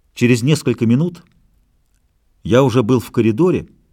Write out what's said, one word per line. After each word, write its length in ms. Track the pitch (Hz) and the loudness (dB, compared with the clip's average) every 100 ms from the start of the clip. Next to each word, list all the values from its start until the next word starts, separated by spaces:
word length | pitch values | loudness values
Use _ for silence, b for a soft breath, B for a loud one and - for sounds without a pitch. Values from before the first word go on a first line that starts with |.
| _ | _
Через 300 | - 120 120 | -4 0 0
несколько 420 | 127 160 - 117 | 0 -2 -2 -2
минут 400 | 113 123 175 175 _ _ _ _ _ _ _ _ _ _ _ _ | 0 0 -2 -6 _ _ _ _ _ _ _ _ _ _ _ _
я 200 | - 117 | -2 2
уже 200 | 139 120 | 2 0
был 180 | 107 127 | 0 -2
в 100 | - | -2
коридоре, 600 | - 113 107 180 127 - _ _ | -2 0 0 0 -2 -6 _ _